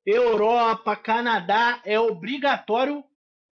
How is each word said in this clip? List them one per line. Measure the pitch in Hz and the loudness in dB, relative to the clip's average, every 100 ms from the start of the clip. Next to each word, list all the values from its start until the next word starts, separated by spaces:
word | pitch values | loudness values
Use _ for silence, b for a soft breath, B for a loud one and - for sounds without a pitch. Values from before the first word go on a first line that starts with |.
| - | -2
Europa, | 220 247 214 214 240 226 220 226 208 | 2 2 2 2 2 2 0 -4 -6
Canadá, | - 226 240 220 175 202 240 233 - | -2 -2 0 -2 0 2 2 -2 -2
é | 214 | 0
obrigatório | 233 185 190 277 277 240 - 220 269 294 - _ _ _ _ | 0 -2 -6 -4 -2 -2 -2 -2 -2 -4 -10 _ _ _ _